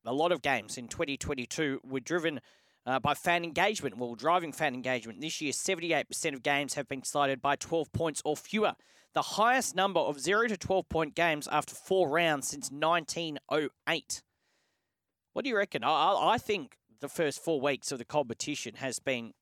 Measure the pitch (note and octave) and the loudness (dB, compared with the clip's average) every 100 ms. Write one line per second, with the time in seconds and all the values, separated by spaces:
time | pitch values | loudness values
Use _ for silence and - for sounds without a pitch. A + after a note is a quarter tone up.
0 | A2+ C3+ F3 E3 C#3+ B2+ G2 - A#2 - | -2 0 2 2 2 0 -2 -12 -10 -6
1 | D#3 C#3 - C#3 A#2+ - D3+ C3+ C3 C3 | -4 -4 -4 -6 -6 -2 -2 -2 -6 -8
2 | A#2 F3 D#3+ C#3 _ _ _ _ - C3 | -2 0 0 -4 _ _ _ _ -2 0
3 | D3 C#3+ F3 E3+ E3+ D3 G3 A3 C#3 G#2 | 0 0 0 0 0 0 0 0 -6 -6
4 | A#2+ A2+ C#3+ F3+ E3 C3 D3+ B2+ B2+ B2+ | -6 -2 2 2 0 -2 -2 -2 -2 -2
5 | A2+ G2 D#3 - D3+ A#2 - F3+ E3+ D3+ | -4 -10 -8 -4 -4 -2 -2 -2 0 0
6 | - - E3 C3+ D3 C#3+ C#3+ - C3+ C3+ | 0 -4 -4 -2 0 0 0 -6 -6 -8
7 | - D3 C#3+ C3+ C#3+ C#3+ - E3 D3 - | -4 0 2 2 0 0 0 -2 -2 -2
8 | E3 C#3+ D3+ D3+ - G#3+ F3+ - _ _ | -2 -2 -4 -4 -2 0 0 0 _ _
9 | _ D#3 C#3+ - A3+ C4 - F#3 G3 E3+ | _ -4 -2 2 4 4 2 2 2 2
10 | C#3+ D3 C#3 G#3 A#3 G3 - F#3+ - D#3+ | 0 0 2 2 2 -2 0 0 2 0
11 | D#3 - E3+ D3+ - D3+ - - - F#3+ | 0 2 2 2 0 0 0 -12 0 2
12 | D#3+ D#3 E3+ D3 C3+ D3 C3 C#3 D#3 E3+ | 4 4 4 2 -2 -6 -8 0 2 2
13 | D#3 E3+ E3 C#3+ - D3+ D3 _ - E3 | 0 -6 -4 -6 -2 0 0 _ -4 -4
14 | - - _ _ _ _ _ _ _ _ | -4 -12 _ _ _ _ _ _ _ _
15 | _ _ _ - B3+ G#3+ G3+ C#3 A#2+ D3+ | _ _ _ -4 0 2 2 0 2 4
16 | E3 G3+ D#3+ A#3+ - G#3 B2+ - _ _ | 6 6 4 2 0 -4 -4 -16 _ _
17 | C#3+ - D#3 - - D3+ C#3 C3+ - C3+ | -8 0 0 0 0 2 2 0 -4 -8
18 | A#2 D3+ B2+ A2+ - C#3+ A#2+ G#2 C3 A#2 | 0 0 2 -2 -4 -4 -6 -6 -6 -4
19 | - B2 A2+ - | -2 -2 -4 -16